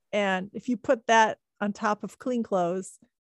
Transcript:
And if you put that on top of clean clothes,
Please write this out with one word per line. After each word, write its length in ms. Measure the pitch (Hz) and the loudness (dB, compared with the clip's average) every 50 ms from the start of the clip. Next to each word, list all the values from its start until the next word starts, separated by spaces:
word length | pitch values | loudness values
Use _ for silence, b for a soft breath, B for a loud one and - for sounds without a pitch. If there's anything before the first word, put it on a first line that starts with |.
| _ _ | _ _
And 380 | - 208 202 196 190 185 190 202 - | -2 -2 0 0 0 -2 -4 -8 -12
if 140 | 226 - - | -10 -4 -4
you 80 | 247 | -6
put 300 | 202 - - 269 226 _ - | -4 0 -2 -2 0 _ 4
that 300 | 226 226 220 208 - - _ _ _ _ | 6 6 6 4 2 -6 _ _ _ _
on 120 | 208 202 | -4 -4
top 320 | 196 - 226 208 208 208 - | -4 -2 -2 -2 -2 -2 -6
of 140 | 196 - _ | -14 -14 _
clean 240 | - 254 247 240 | -6 -4 -2 -2
clothes, 560 | 220 - 202 185 175 170 180 190 185 - - _ _ _ _ _ _ _ _ | -2 0 0 0 0 0 -2 -4 -8 -12 -18 _ _ _ _ _ _ _ _